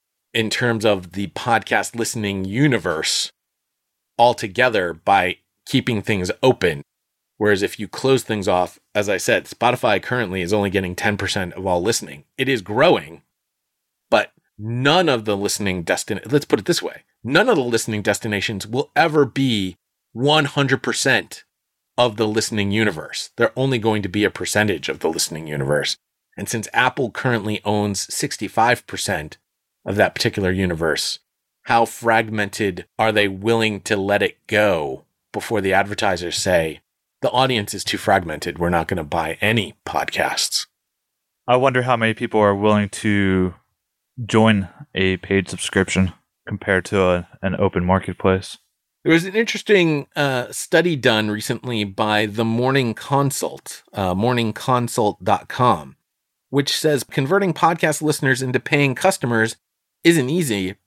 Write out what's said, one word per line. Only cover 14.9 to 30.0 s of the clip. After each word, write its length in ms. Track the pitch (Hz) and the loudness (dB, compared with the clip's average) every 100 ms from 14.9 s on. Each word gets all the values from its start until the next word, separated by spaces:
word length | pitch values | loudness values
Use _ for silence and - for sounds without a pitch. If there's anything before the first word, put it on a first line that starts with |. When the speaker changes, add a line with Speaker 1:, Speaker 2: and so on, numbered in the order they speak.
| 165 175 | 4 4
Speaker 1:
of 160 | 123 | 2
the 120 | 107 101 | 0 -2
listening 460 | 101 - 101 92 | -2 -2 -2 -2
destin-, 380 | 82 90 - 101 - | -2 -2 -4 -8 -2
let's 200 | 143 - | -2 0
put 120 | 127 | 0
it 60 | |
this 180 | 95 - | 0 -2
way, 200 | 82 - - _ | -4 -10 -18 _
none 280 | 113 151 233 | 0 2 4
of 60 | 175 | 2
the 60 | |
listening 380 | 120 113 - 107 | 2 0 0 -2
destinations 640 | 104 101 117 101 92 104 107 | 0 -2 -2 -2 -2 -6 -4
will 240 | 120 143 - | -4 -2 2
ever 300 | 160 151 135 | 2 4 2
be 500 | - 135 110 95 87 _ _ _ | 2 0 0 -2 -6 _ _ _
one 340 | 113 135 156 139 | -2 2 4 2
hundred 360 | - 139 131 | 0 0 0
percent 640 | - 113 135 120 87 - - _ _ _ _ - | 0 -2 2 2 0 -12 -20 _ _ _ _ 0
of 180 | 120 107 | 0 2
the 100 | 110 | 0
listening 440 | 110 104 110 101 | 0 -2 -2 0
universe. 600 | 104 107 80 78 - - - | 2 0 -2 -8 -12 -10 0
They're 160 | 117 | 0
only 240 | - 135 127 | 2 0 0
going 220 | 110 107 | 0 0
to 80 | 101 | -2
be 160 | 101 | 0
a 60 | 104 | 0
percentage 580 | - 90 107 107 85 69 | 0 -2 0 0 0 -4
of 120 | - | -4
the 100 | 80 | -2
listening 360 | 80 - 80 80 | -2 -4 -6 -8
universe. 520 | 73 67 73 76 - _ _ _ - | -4 0 0 0 -6 _ _ _ -12
And 100 | 101 | -8
since 200 | 117 104 | -6 -6
Apple 380 | 113 127 139 123 | -2 -2 -2 -4
currently 500 | - 131 117 101 107 104 | -4 -2 -2 -2 -6 -2
owns 480 | 104 104 95 - | -2 -2 -4 -8
sixty-five 720 | - 147 - 101 - 113 120 - | -8 -8 -6 -6 0 2 2 -2
percent 500 | 95 - 90 76 - _ _ _ _ | -8 -6 -6 -8 -14 _ _ _ _
of 120 | - | -4
that 180 | 101 | 0